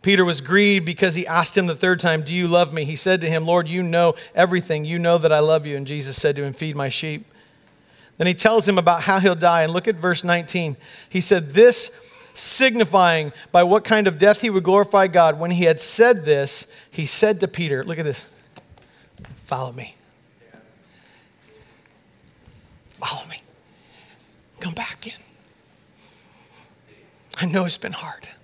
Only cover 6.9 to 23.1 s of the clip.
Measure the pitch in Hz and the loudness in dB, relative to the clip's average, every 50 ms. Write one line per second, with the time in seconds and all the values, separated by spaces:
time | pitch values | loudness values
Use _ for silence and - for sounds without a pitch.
6.9 | - - - 156 151 151 220 _ _ _ _ _ _ _ _ _ _ _ _ _ | -6 -6 -8 -8 -10 -10 -14 _ _ _ _ _ _ _ _ _ _ _ _ _
7.9 | _ _ _ _ _ - 170 180 180 175 - 220 226 226 170 202 196 185 170 180 | _ _ _ _ _ -2 -2 -2 -2 2 0 2 2 2 2 2 0 2 2 2
8.9 | 170 165 - - 190 190 185 196 180 165 175 175 170 170 160 160 170 180 180 220 | 0 2 0 0 0 2 2 2 2 4 2 2 4 4 0 0 -2 -2 -2 -4
9.9 | 208 160 160 180 175 156 - 175 175 175 165 - - 180 165 156 135 _ - - | -4 -2 -2 -2 -2 -2 0 0 0 0 -2 -6 -6 -4 -4 -4 -8 _ -16 -20
10.9 | - - - _ - 185 165 - 202 180 156 143 139 190 233 247 - - - - | -20 -20 -20 _ -4 -4 2 2 2 0 0 0 4 6 6 6 6 2 -6 -10
11.9 | - - - - - - - - _ - - - - - 262 262 226 240 214 147 | -14 -20 -20 -20 -20 -20 -20 -14 _ -4 -4 -2 0 2 2 2 2 0 -2 2
12.9 | 175 190 180 175 165 160 156 147 - - - _ - 175 180 175 196 214 214 - | 4 4 4 4 2 0 -4 -6 -12 -16 -14 _ 4 4 6 6 4 2 2 2
13.9 | 220 214 208 190 165 147 196 208 208 208 240 226 196 190 170 185 190 202 202 202 | 0 2 2 0 2 4 4 4 4 4 0 -2 -2 0 2 4 4 4 4 4
14.9 | - 202 190 185 170 175 165 160 151 151 170 175 175 175 180 165 160 - - - | 4 2 2 4 4 4 4 4 2 0 -4 -4 -2 2 2 2 2 2 -2 -6
15.9 | - - 233 240 240 185 151 151 147 139 139 - - - - - - - - _ | 2 4 4 4 4 2 2 0 0 0 0 -4 -6 -8 -8 -12 -20 -20 -20 _
16.9 | - - 156 135 - - 220 214 214 170 196 185 - - 170 151 143 127 - - | -12 -8 -6 -4 0 0 0 0 0 -2 -4 -6 -4 -8 -6 -4 -4 -6 -6 -8
17.9 | 135 156 160 147 131 - - - - - _ _ _ - _ _ - _ _ _ | -8 -6 -6 -8 -8 -8 -14 -18 -20 -20 _ _ _ -20 _ _ -20 _ _ _
18.9 | _ _ _ _ _ - - - 123 - - - 139 127 131 127 120 127 113 - | _ _ _ _ _ -20 -20 -20 -20 -20 -12 -10 -8 -8 -8 -12 -12 -16 -18 -20
19.9 | - _ _ _ _ _ _ _ _ _ _ _ - _ _ _ _ _ _ _ | -20 _ _ _ _ _ _ _ _ _ _ _ -20 _ _ _ _ _ _ _
20.9 | _ _ _ _ _ _ _ _ _ _ _ _ _ 440 _ _ _ _ _ _ | _ _ _ _ _ _ _ _ _ _ _ _ _ _ _ _ _ _ _ _
21.9 | _ _ _ _ _ _ _ _ _ _ _ _ _ _ _ _ _ _ _ _ | _ _ _ _ _ _ _ _ _ _ _ _ _ _ _ _ _ _ _ _
22.9 | _ _ - - | _ _ -12 -12